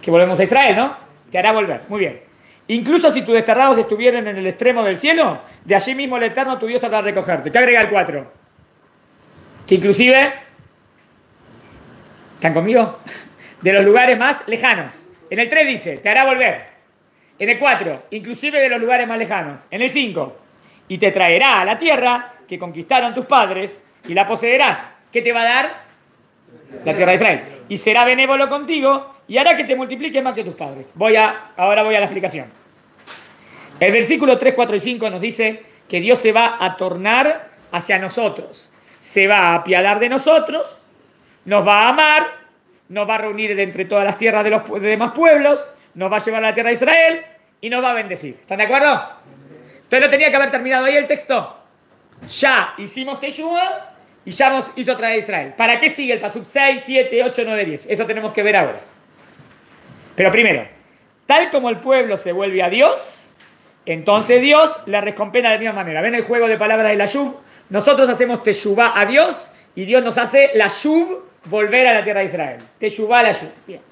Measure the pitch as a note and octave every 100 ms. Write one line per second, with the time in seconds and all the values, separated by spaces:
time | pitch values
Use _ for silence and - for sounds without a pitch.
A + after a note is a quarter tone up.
0 | - E3+ F3+ F3+ F#3+ B3 C4+ G3+ C4+ -
1 | - _ _ F3+ G3+ A3 G3+ - - G3+
2 | E3+ A#2+ _ _ _ _ _ A3+ G#3+ E4
3 | E4 B3 A3+ A3+ A3+ A3+ C4+ A3+ A3 G#3+
4 | B3 A#3+ G#3+ G3 F#3 F3+ A#3 A#3 G#3+ F#3
5 | C#4+ E4 C4+ C#3+ - - E3+ F#3+ A3 C4
6 | C#4 B3 A3+ A#3 C4 B3+ A3+ B3 A#3+ G#3+
7 | G3+ G3+ E3+ E3 D3+ A3+ B3 A#3+ G#3+ G#3
8 | F3 D3 C3 _ _ _ _ _ _ _
9 | _ _ _ _ - - - F#3+ G3 G3
10 | B3 C4 C#4+ - - _ _ _ _ _
11 | _ _ _ _ _ - _ - - -
12 | - - - - E3+ D#3+ F3+ B3 A3+ -
13 | - - - _ - - F3+ G3 G3 A3+
14 | B3+ A#3 B3+ C#4+ - A3+ B3 G3+ C#3 -
15 | - _ - G3 A#3 D#4 D4 A3+ E3+ C#3
16 | G3+ G#3+ C4+ B3+ A#3+ B2+ - _ _ _
17 | _ _ _ _ G3+ A#3 C#4 B3 F3+ C3+
18 | - G#3+ G#3 B3 D4 D4 C4+ A#3+ A3+ B3
19 | A#3+ A3+ G#3+ G3+ D3+ C#3 _ F#3+ B3+ D4
20 | B3+ E3+ B2+ - _ _ _ _ _ F#3
21 | G3+ F#3+ F3+ E3+ C4+ A3 F#3 A3 E4 C#4
22 | B3 A#3+ - - _ F3 F3 D#3+ E3 C4
23 | A#3+ A#3 B3 C4+ G3+ F#3 F#3+ - _ _
24 | - F3 G3 A3+ A#3 C4 C4+ E3+ - _
25 | _ A#3 A#3 A#3 A#3 B3 D4+ - - _
26 | _ _ _ _ _ - - - D#3+ D3+
27 | F3+ F3+ A3 D#3 - - - G3+ - A3
28 | A#3+ B3+ C4 C4+ C4+ C#4+ D4 D#4+ C4+ C4+
29 | C4+ - _ A3 D4+ E4 D4 B3+ C4 A#3+
30 | D4+ C4+ C4 A3+ F#3+ - D3 C3+ C3+ -
31 | A3 A3 G#3+ - - - F#3 G#3 G#3+ G#3+
32 | G3+ F#3+ F3 D#3 B2 _ _ _ _ _
33 | - - - _ _ - - C#3+ F3+ A3
34 | A#3 D#4 C#4 B3+ C4 C4 A#3+ G#3 G#3 A#3+
35 | A3 F3+ G#3+ - A3 A3 - _ _ F3+
36 | F#3+ B3 A#3 G#3+ A#3 - F#3 - F#3 F3+
37 | G3 A#3+ C#4 D#4+ - _ _ F3 E3+ F#3+
38 | F#3+ - A3 - - - _ _ _ _
39 | - - G3 G3+ F3 E3+ E3+ F3+ G3 G#3
40 | A#3+ C4 - D#4+ D#4 D#4 - - _ _
41 | _ _ _ _ - G3+ F#3 G#3 A3+ C#4
42 | D#4 D4+ D#4 - _ _ _ _ _ F#3+
43 | G3+ A3 G#3+ G#3 A3 G3 G3 F3+ F#3 G#3
44 | G3 G3 A3+ G#3+ G#3+ G#3+ G#3+ G#3 G3+ G#3+
45 | A#3+ C4+ E4 D4 C#4+ C#4+ - - _ E3
46 | F#3+ G#3 G#3+ A3 A3 G#3+ A3 A#3+ B3+ E4
47 | D#4+ E4 - _ _ _ A3+ B3 B3+ A#3+
48 | G3+ F3+ D3+ A#2+ _ G3 G#3+ C4 D4 B3
49 | - - _ - - - - - _ B3+
50 | C#4 C#4 D4+ C4+ C#4 C4 B3+ C4 C4 D4
51 | C#4+ D4 - B3 - - _ _ _ _
52 | _ _ - - C4+ B3 F3 - G3+ -
53 | C4 C4+ C#4 D4 D#4+ E4+ F#4 - - -
54 | _ _ - F3+ C#4 C4+ - - B3 A#3+
55 | A3+ A3 G#3 F#3 C3+ - A#3 A#3+ C#4+ -
56 | C4+ A#3+ G#3+ A3+ F#3 C#4 C4+ C4 C4 C4
57 | B3+ A#3 B3 B3 A3+ G#3+ F#3 D3 - G#3
58 | A3+ G#3+ G#3+ - G#3 G3+ D3 G#2 - _
59 | _ _ _ _ - _ _ _ _ -
60 | - - F#3+ G#3+ A3 C#3 G#2+ _ _ _
61 | _ _ _ D4 E4+ D4 B3 A3 B3+ C4
62 | A#3 G3 F#3 F3 G3 F#3 F3+ G#3+ C4 C5
63 | - - - _ _ _ _ _ - D#3+
64 | E3 G#3 A3 B3 C4+ D4+ D#4 D#4 - G3+
65 | G3+ G3+ G#3 A#3+ A#3 A3 A3+ G3+ F3 D#3
66 | G3+ A#3+ A3+ A#3+ A#3 A3 G#3+ A3 G#3+ G#3
67 | D4+ C#4 C#4+ - _ _ _ G3 F#3+ F#3+
68 | C4 B3 B3 A#3 A3 - G#3 G3 A#3 -
69 | F#3 C4+ F4 D4+ - _ _ - F#3+ B3
70 | A#3 A#3+ A#3+ C4+ C#4 A3+ G#3 - D4+ D#4+
71 | E4+ F#4 - _ E3 G#3 G#3 A#3+ B3+ A3+
72 | G3+ G3 F#3+ E3 C#3+ A#2 - _ G#3+ G#3
73 | G#3+ A#3+ A3+ F#3 D#3 - - F3+ _